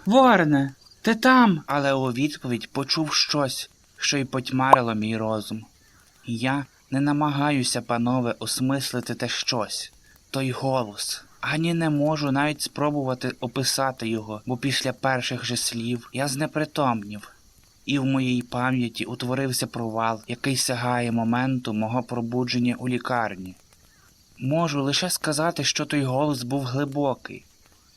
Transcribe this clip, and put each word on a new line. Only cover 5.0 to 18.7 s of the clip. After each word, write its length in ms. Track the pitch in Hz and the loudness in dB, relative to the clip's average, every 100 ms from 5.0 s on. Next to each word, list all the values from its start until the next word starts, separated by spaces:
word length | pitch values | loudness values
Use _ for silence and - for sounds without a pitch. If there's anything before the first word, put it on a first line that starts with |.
| 107 113 | -2 -2
розум. 480 | 110 107 104 110 110 _ _ - _ _ - | -2 -4 -6 -12 -12 _ _ -20 _ _ -10
Я 400 | 113 131 143 135 _ - | -4 -2 -4 -6 _ -6
не 100 | 131 | -2
намагаюся, 800 | 143 147 151 143 147 139 120 123 | 0 2 0 0 0 0 0 -4
панове, 540 | 120 120 120 127 120 - | -2 0 2 2 0 -4
осмислити 760 | 113 - 131 139 131 123 - 113 | -4 -2 0 0 -2 -6 -6 -6
те 140 | 120 | -4
щось, 640 | - - 123 98 - - - - - - | -2 -2 -2 -2 -6 -10 -16 -20 -20 -8
той 200 | 135 131 | -4 -2
голос. 720 | 123 135 131 107 104 - - - - | -2 0 0 -2 -6 -8 -8 -12 -10
Ані 320 | 123 156 165 | -4 0 0
не 160 | 170 160 | 2 2
можу 420 | 147 151 151 143 | 2 2 2 0
навіть 300 | 135 147 151 | 2 0 -2
спробувати 680 | - - 147 147 131 127 127 - | -6 -2 0 0 -2 -2 -4 -4
описати 680 | 123 139 131 - 135 127 113 | -6 -2 -2 0 0 -2 -4
його, 340 | 113 107 107 127 | -4 -4 -10 -6
бо 120 | 123 | -4
після 360 | 139 127 131 | 0 0 -2
перших 520 | - 135 127 - 123 120 | -2 0 0 -2 -6 -4
же 120 | 120 | -4
слів 520 | - 117 117 120 - | -4 -4 -4 -4 -6
я 140 | 120 143 | -4 -4
знепритомнів, 1040 | 135 151 156 151 156 135 113 104 104 - - - - - _ - | -2 -2 -2 -4 0 2 0 -4 -12 -14 -20 -20 -20 -20 _ -2
і 140 | 143 | 0
в 60 | 131 | 2
моїй 360 | 135 127 123 | 2 2 0
пам'яті 640 | 120 123 127 | -2 -2 0